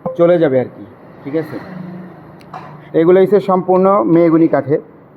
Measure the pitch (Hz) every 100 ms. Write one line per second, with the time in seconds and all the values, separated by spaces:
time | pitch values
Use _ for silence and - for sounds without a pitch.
0 | - - 170 175 156 131 131 - 101 -
1 | - - 143 160 156 120 - - - -
2 | - - - - - - - - - 156
3 | 165 185 185 202 190 185 180 185 190 202
4 | 190 165 170 160 165 143 131 151 - -
5 | -